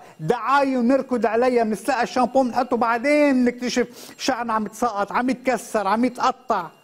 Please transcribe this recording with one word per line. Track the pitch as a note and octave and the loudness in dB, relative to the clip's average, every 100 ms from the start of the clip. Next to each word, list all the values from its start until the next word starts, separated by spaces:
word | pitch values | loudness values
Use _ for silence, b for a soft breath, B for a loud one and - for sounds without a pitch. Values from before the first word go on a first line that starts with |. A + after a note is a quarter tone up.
| B B | B B
دعاية | D#3 A#3 A3 C#4+ C#4 B3+ | -2 -2 2 2 2 2
ونركض | A#3 C4+ C4+ B3 G#3+ | 2 2 0 -2 0
عليها، | A#3 B3+ A#3+ | 2 2 2
بنسلقى | A3 A3 - A#3+ | 0 -2 -2 -2
الشامبو | A3 B3+ A#3+ C4 | 0 0 2 2
بنحطه، | B3+ A#3 B3+ A#3 | 0 0 -2 0
بعدين | A#3 A#3 C#4 D4 D4 B3+ B3 | 0 0 2 4 4 4 2
بنكتشف | B3 A#3+ B3 A#3 - - - | 0 -2 -2 -2 -6 -20 -6
شعرنا | - A#3 A#3 | -4 -2 -2
عم | A3 G#3 | -2 -4
يتساقط، | - A#3+ G3+ G3 | -4 -2 -2 -2
عم | G#3+ B3+ | -2 -2
يتكسر، | B3 B3+ A#3+ - A3 F#3+ | -2 -2 -2 -2 -2 0
عم | A3 B3 | 2 0
يتقطع. | B3 A#3+ C4 - G#3 D#3 - | 0 -2 -2 -4 -4 -4 -14